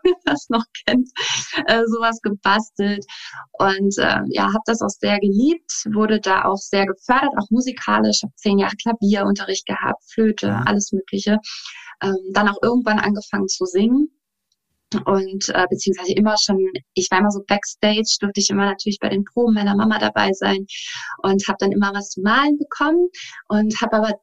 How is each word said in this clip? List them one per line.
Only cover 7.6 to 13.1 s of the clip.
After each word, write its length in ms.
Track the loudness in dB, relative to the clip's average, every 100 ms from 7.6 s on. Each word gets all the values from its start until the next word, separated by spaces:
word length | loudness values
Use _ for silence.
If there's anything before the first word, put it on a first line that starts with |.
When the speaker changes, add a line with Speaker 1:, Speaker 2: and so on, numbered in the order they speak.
| 0 -6 -2 0 2 0
Speaker 1:
hab 60 | -4 -4
zehn 220 | 0 2
Jahre 60 | 2 -2
Klavierunterricht 840 | -4 0 2 2 2 0 -2 -6 -6
gehabt, 360 | -4 -4 -6 -6
Flöte, 360 | 0 2 2 -2
Speaker 2:
Mhm. 140 | 0 0
Speaker 1:
alles 260 | 0 0
Mögliche. 460 | -4 -4 -4 0 0 -2 -14 -16 -18 -20 -6
Ähm, 140 | -4 -2 -2
dann 160 | 0 2
auch 100 | 2
irgendwann 360 | 0 2 2 0
angefangen 500 | 0